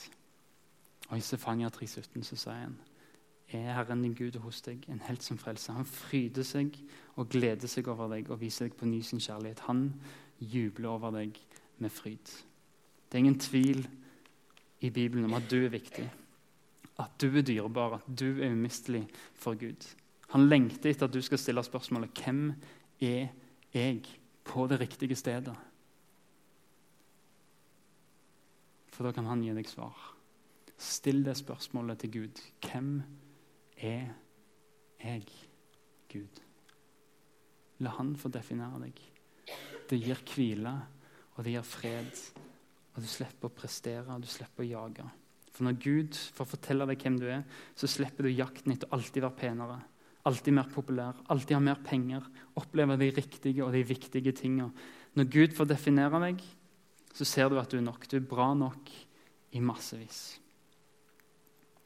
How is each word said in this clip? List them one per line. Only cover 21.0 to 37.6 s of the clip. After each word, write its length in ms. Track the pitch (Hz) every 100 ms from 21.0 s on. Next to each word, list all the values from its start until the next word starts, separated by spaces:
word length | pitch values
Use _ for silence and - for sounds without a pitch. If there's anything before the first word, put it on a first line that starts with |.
| 135
at 80 |
du 80 | 127
skal 160 | 127 135
stille 240 | 135 120
spørsmålet, 480 | 120 123 - 120 110 -
«Hvem 380 | - 135 147 143 - - - _ 127
er 220 | 123 131 - - - -
jeg?» 320 | 127 123 117 - - - _
på 220 | - 131 127
det 120 | 135
riktige 360 | 123 - 135 127
stedet. 380 | - 120 123 117 - - _ _ _ _ _ _ _ _ _ _ _ _ _ _ _ _ _ _ _ _ _ _ _ _ _ _ _ _ _ _ _
For 160 | - 123
da 60 |
kan 160 | 123 113
han 140 | 120 113
gi 80 |
deg 160 | 110 110
svar. 240 | - 117 - - - _ _ _ _ -
Still 480 | - - - - 139
det 160 | 139 127
spørsmålet 640 | - 123 - 123 117 113
til 100 | 113 113
Gud. 240 | 110 - - - -
«Hvem 380 | 123 135 143 139 - - - _ _ _ -
er 320 | 110 117 127 113 - _ _ _ _ _ _ -
jeg, 260 | 113 117 107 - - - _ _ _ _ -
Gud?» 320 | 104 98 - - _ - _ _ _ _ _ _ _ _ _